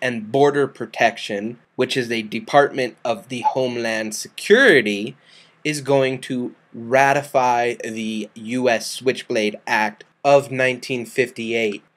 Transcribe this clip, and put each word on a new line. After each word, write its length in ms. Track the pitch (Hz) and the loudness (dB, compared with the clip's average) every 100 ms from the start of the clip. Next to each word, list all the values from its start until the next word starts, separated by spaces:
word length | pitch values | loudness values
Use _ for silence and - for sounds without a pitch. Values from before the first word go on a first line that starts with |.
and 280 | 127 117 107 | -4 -4 -2
Border 360 | 135 143 143 135 | 2 4 4 -2
Protection, 920 | - 117 - 117 107 - 101 107 127 _ - | -4 -10 0 0 0 -8 -8 -8 -12 _ -4
which 200 | 127 139 | -2 -2
is 140 | 120 | -4
a 100 | 113 | -4
department 720 | 107 113 110 143 143 139 123 - | -6 -8 2 4 4 0 -6 -6
of 260 | 123 110 - | -6 -6 -6
the 120 | 123 | -6
Homeland 720 | - 131 127 120 113 110 110 | -4 -2 -2 -2 -4 -4 -6
Security, 1040 | - - - - 220 269 147 107 101 113 139 _ _ _ _ | -8 -12 -6 4 6 8 6 4 -2 -6 -12 _ _ _ _
is 180 | 151 151 | -8 -6
going 400 | 135 139 131 131 | 0 2 2 -2
to 320 | - 127 120 - _ 113 | -8 -6 -8 -12 _ -14
ratify 960 | 117 131 139 143 139 165 123 120 120 117 120 | 0 2 4 2 0 0 2 2 0 -4 -8
the 440 | 113 110 110 104 | -6 -6 -6 -8
U 340 | - 110 127 127 | -12 -6 -2 0
S 180 | 110 - | 0 -4
Switchblade 640 | - 127 127 - 120 107 104 - | -4 -4 -4 -4 -2 -2 -4 -2
Act 380 | 117 107 - - _ 143 | 0 0 -6 -20 _ 4
of 260 | 143 139 | 4 4
nineteen 540 | 131 127 123 - 127 113 | -2 0 -2 -6 -6 -6
fifty-eight. 760 | - 123 - 113 113 110 101 _ | -2 -2 -2 -4 -2 -2 -4 _